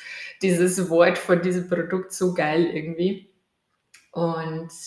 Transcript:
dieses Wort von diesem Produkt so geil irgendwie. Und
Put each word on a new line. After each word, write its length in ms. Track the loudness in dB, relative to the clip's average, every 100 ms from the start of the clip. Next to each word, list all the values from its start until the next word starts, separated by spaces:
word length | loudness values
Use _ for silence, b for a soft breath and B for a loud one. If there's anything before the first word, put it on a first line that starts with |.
| B B B B
dieses 480 | 2 4 2 2 2
Wort 280 | 4 4 4
von 240 | 2 2
diesem 280 | 2 -2 -2
Produkt 420 | -2 -2 -4 -4
so 220 | -2 -2
geil 320 | 0 0 2 2
irgendwie. 640 | 0 -6 -2 -2 -2 -10 _ _ _ _ _ _ -20 _
Und 580 | -4 -2 -2 -6 -8 -10 -16